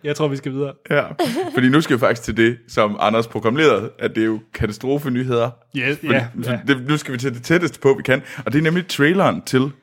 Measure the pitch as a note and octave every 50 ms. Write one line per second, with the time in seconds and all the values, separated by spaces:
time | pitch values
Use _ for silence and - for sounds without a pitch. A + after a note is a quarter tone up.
0 | - D3 C#3+ - D#3 D3 C#3 C3+ - C#3 C3 C3+ C#3+ C#3 C3+ _ _ - D#3+ D3
1 | A#2+ - - - F4 B3 A#3 D4+ F#4+ F4 - - B2+ C3 C3 D3+ D#3+ - C#3 A2+
2 | - G2 A#2 A#2+ - - A2 A2+ A2+ A#2 A#2+ A#2+ _ - - B2 A2 G#2 G#2 -
3 | - G#2 A2 A2+ A2+ A#2 - A2 G2+ A2+ A#2+ D3 D#3+ C#3+ A2+ G2 G#2+ C3 - -
4 | A#2 G#2+ G2 A2 A2 A2 A2 G#2+ - _ - - A#2+ A2 G#2 - - B2+ C#3 D3
5 | C#3+ C#3 B2 A#2+ B2+ B2+ B2 A#2+ A#2 B2+ A#2+ _ _ _ - C#3 B2 C3+ D3 D3
6 | - D3 B2+ C3 A#2+ A#2+ - B2 A#2 B2 B2 - - - C#3 B2+ B2 C3+ D3+ D3
7 | - - C3 A#2+ B2+ C#3 A#2+ A#2+ A#2+ - E3 F3 F3 D3 - - - C3+ C3+ -
8 | - - B2+ C#3+ C#3+ - - - C3 A2 A#2 D3+ E3 D#3+ E3+ F3+ F3 - - -
9 | C#3+ D3+ F3+ G3 F3+ C3 F2+ F2 - - - C3 C3 C#3+ C#3+ _